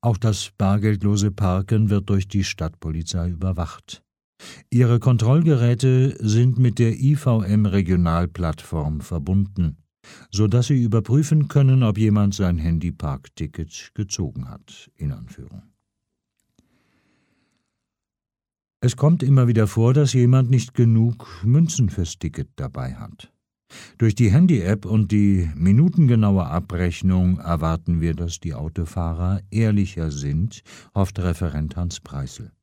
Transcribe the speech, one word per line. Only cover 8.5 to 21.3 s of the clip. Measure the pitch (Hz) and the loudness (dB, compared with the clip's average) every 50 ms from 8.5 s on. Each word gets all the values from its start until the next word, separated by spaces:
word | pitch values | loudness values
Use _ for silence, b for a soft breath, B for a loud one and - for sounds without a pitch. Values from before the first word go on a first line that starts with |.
| 78 - - - - 82 73 76 78 76 | -4 -6 -10 -8 -6 -6 -4 -4 -6 -6
verbunden, | 67 - 90 85 71 80 95 98 98 98 98 95 87 80 71 - _ _ _ _ B B B B B B | -8 -8 -8 -8 -4 -2 -2 -2 -2 -2 -4 -4 -4 -4 -4 -8 _ _ _ _ B B B B B B
so | B 98 107 | B 0 0
dass | 107 98 123 120 - | 2 2 0 0 2
sie | 151 131 | 0 0
überprüfen | 120 113 104 113 104 - 120 143 160 - 156 156 147 143 | 0 0 0 -2 0 2 0 0 2 2 0 0 0 0
können, | - 143 139 131 131 131 127 | 2 2 4 4 4 4 2
ob | 110 104 104 | 2 0 2
jemand | 110 110 104 107 104 101 98 | 2 2 2 2 2 0 0
sein | - 101 90 87 82 | 0 0 0 0 0
Handyparkticket | 78 85 82 82 73 87 67 - - 76 69 67 69 - _ - 80 71 - - 82 80 - - - - _ | -2 -2 -2 -2 -2 -4 -6 -6 -6 -6 -6 -8 _ -18 _ -12 -12 -10 -8 -12 -12 -12 -12 -20 -20 -18 _
gezogen | - 104 98 - - 95 73 - - 64 - | -10 -8 -8 -6 -6 -6 -6 -6 -10 -12 -12
hat, | - - _ _ - - - _ _ | -14 -18 _ _ -20 -20 -20 _ _
in | _ - 147 | _ -8 -8
Anführung. | 135 - 60 62 - - - - - - - _ _ _ _ _ _ _ _ _ _ _ _ _ _ _ _ _ _ _ _ _ _ _ _ _ _ _ _ _ _ _ _ _ _ _ _ _ _ _ _ _ _ _ _ _ _ _ _ _ _ _ _ _ _ _ _ _ _ _ _ _ _ _ | -8 -8 -12 -20 -18 -20 -20 -18 -18 -20 -20 _ _ _ _ _ _ _ _ _ _ _ _ _ _ _ _ _ _ _ _ _ _ _ _ _ _ _ _ _ _ _ _ _ _ _ _ _ _ _ _ _ _ _ _ _ _ _ _ _ _ _ _ _ _ _ _ _ _ _ _ _ _ _
Es | - 123 - | -2 -2 -2
kommt | - - 147 170 - - | 2 2 2 2 2 2
immer | 127 143 135 123 120 | 4 4 4 4 4
wieder | 120 113 110 | 4 2 2
vor, | 101 - - 113 117 127 | 0 0 2 2 2 4
dass | 147 147 135 - | 2 2 2 2
jemand | 127 123 120 127 131 131 120 | 2 4 4 4 4 4 2
nicht | 135 127 110 - - | 2 0 0 -2 0
genug | - 123 117 113 113 110 120 117 - - - | 2 2 4 4 4 2 2 -2 -4 -12 -20